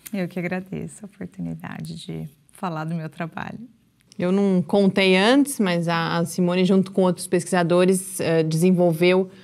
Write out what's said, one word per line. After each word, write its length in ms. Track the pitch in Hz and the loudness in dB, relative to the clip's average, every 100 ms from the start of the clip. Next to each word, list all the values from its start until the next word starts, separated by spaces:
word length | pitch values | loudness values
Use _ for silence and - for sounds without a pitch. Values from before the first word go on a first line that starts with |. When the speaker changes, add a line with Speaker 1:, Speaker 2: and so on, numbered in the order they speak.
| - | -12
Speaker 1:
Eu 140 | 202 175 | -8 -6
que 100 | 180 | -6
agradeço 600 | 175 185 185 160 165 - | -6 -8 -8 -10 -12 -14
a 20 | 202 | -20
oportunidade 920 | - 185 - 170 165 175 - 160 165 - | -16 -16 -10 -10 -10 -12 -14 -12 -14 -12
de 220 | 160 156 _ _ | -12 -12 _ _
falar 320 | - 190 160 | -12 -10 -8
do 100 | 156 | -6
meu 160 | 170 156 | -8 -8
trabalho. 500 | - 165 - - - 240 _ _ _ _ - | -10 -12 -10 -12 -12 -18 _ _ _ _ -6
Speaker 2:
Eu 120 | 180 | -2
não 280 | 190 202 185 | 2 2 2
contei 540 | - 202 196 202 190 185 | 2 2 2 4 4 4
antes, 440 | 208 277 277 - | 4 4 2 0
mas 280 | 196 170 170 | 0 0 0
a, 300 | 165 165 170 | -2 0 -2
a 80 | 170 | -2
Simone, 400 | - 175 180 185 | 0 0 2 2
junto 260 | 190 185 | 2 2
com 120 | - | 0
outros 240 | 185 175 - | 0 0 -2
pesquisadores, 920 | 180 170 185 170 175 185 185 185 - | -4 0 0 2 4 4 2 -2 -6
eh, 240 | 147 165 | -2 0
desenvolveu 880 | 160 160 185 180 175 160 175 185 185 - | 0 2 2 4 2 4 2 2 0 -8